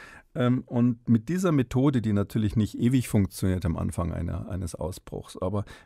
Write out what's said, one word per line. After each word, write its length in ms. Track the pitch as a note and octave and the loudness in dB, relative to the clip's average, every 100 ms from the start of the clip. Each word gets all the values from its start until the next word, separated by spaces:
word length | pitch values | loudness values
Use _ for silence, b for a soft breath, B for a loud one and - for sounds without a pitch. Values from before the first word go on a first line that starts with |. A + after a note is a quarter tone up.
| B B _ - | B B _ -2
Ähm, 260 | B2 B2+ - | 2 0 0
und 420 | A#2+ A#2+ A#2 - | 2 2 2 2
mit 180 | A#2 A2 | 2 2
dieser 240 | F3+ F#3 | 0 2
Methode, 520 | D3 B2 B2+ C#3+ B2+ | 2 2 2 2 2
die 100 | G#2+ | 2
natürlich 420 | G2+ G2+ - A2 A2+ | 0 0 0 0 2
nicht 220 | G2+ - | 0 0
ewig 300 | A#2 C3 - | 2 2 2
funktioniert 580 | A2 F#2+ - G2 F2+ F2 | 2 0 0 -2 0 -2
am 100 | E2 | -2
Anfang 380 | F#2 - E2+ | -2 -4 -4
einer, 340 | E2+ E2+ E2+ - | -4 -6 -6 -6
eines 280 | F#2 F2 - | -6 -6 -6
Ausbruchs, 600 | D#2+ - - - - - | -8 -8 -12 -14 -12 -8
aber 300 | F#2 G2+ - B | -4 -4 -6 B